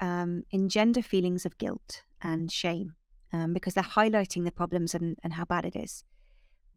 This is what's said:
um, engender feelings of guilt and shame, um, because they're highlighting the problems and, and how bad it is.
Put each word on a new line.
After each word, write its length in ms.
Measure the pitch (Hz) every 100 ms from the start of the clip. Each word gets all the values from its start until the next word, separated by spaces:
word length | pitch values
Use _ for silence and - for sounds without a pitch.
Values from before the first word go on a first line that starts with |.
um, 420 | 180 175 175 175 -
engender 520 | 190 190 214 226 240
feelings 440 | - 190 180 180 170
of 100 | -
guilt 440 | - - - - - -
and 280 | - 160 165
shame, 440 | - 175 170 180 - _ - -
um, 200 | 165 165
because 220 | 180 -
they're 100 | 190
highlighting 600 | 185 214 220 214 185 175
the 60 | 175
problems 440 | - 175 175 165
and, 240 | 170 170 160
and 120 | 170
how 100 | 165
bad 220 | 170 175 170
it 100 | -
is. 260 | - - - _ _ _ _ _ _